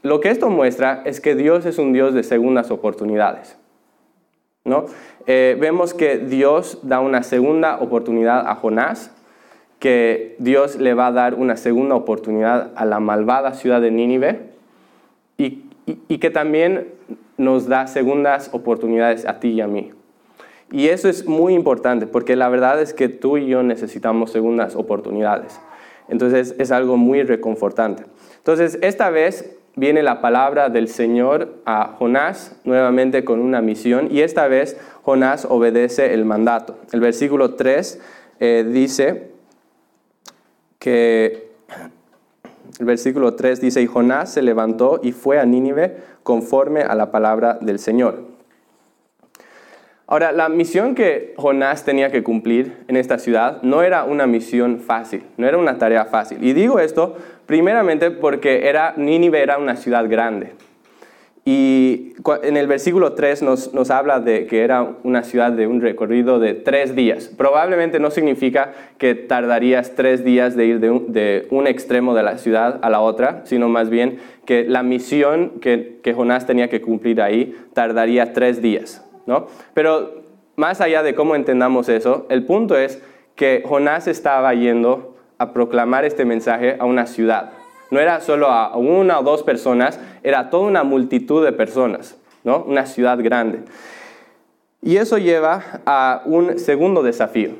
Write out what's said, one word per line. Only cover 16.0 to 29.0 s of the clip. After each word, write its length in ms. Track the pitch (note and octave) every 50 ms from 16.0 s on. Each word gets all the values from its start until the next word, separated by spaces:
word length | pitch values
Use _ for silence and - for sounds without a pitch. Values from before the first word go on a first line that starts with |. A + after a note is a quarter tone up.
| - _
y 100 | D#3+ D3
que 140 | D#3 E3
también 560 | D#3+ D#3+ D3+ D#3 D3+ D#3 E3 F3 F#3+ F3 - - - - - - A2+ - _ _ _ -
nos 300 | C3+ C3 C3 C3 A2+ A#2+
da 180 | C3 C3 C3+
segundas 640 | C3 C3 C#3+ C3 B2+ C#3 C#3+ C#3+ C#3+ C#3 C#3 C#3 - -
oportunidades 760 | A#2+ B2 A#2+ A#2 - - A#2 A2+ A2+ A2+ A#2+ A2+ A2+ A2+ -
a 120 | G#2+ -
ti 100 | - A#2+
y 120 | A2+ A2
a 60 | G#2+ G#2
mí. 240 | G2+ G#2 G2+ G#2+ - - _ _ _ _ _ _ _ _ - - - _ _ _
Y 160 | - C#3 C#3 D#3
eso 220 | F3 F3+ F#3 G3
es 180 | F3 F3+ - -
muy 260 | D#3 D#3+ E3+ F3+ F#3
importante, 540 | F3 C#3 C#3+ C3 A2+ - B2+ B2 A#2 A2 A2+
porque 280 | - B2 A#2+ - B2+
la 140 | B2+ C3 B2
verdad 320 | B2 B2+ B2+ B2+ C#3 D3+
es 120 | D#3 D3 D3+
que 140 | - C3+ A#2+
tú 280 | B2 - - C3+ C#3+ D3
y 80 | C#3
yo 160 | C3 C3 B2+
necesitamos 680 | B2+ B2 A#2 A2 A2+ G#2 - - - A2+ A2 A2+ A2+ A2
segundas 440 | - A#2 A2 A2+ A#2 A#2 A2 G2 -
oportunidades. 840 | - A2 - G#2 G2+ - G#2 G2+ G#2 G#2+ G#2 G#2 - - - - - - - - - - - - - _ -
Entonces, 480 | - A#2+ B2+ B2 B2+ C3 B2+ B2 B2+ -
es 120 | C3+ B2
algo 260 | C3 B2 C3 B2+ B2+ A#2+
muy 260 | A#2+ A#2+ C3+ C#3 C#3
reconfortante. 800 | B2 A#2+ A2 A2+ A2 A2 A2 - G2+ - - A2+ A2 G2 - - - - _ - - - _
Entonces, 400 | _ - D#3+ D#3+ E3+ E3 D3+ E3
esta 280 | - F#3+ G3+ G3+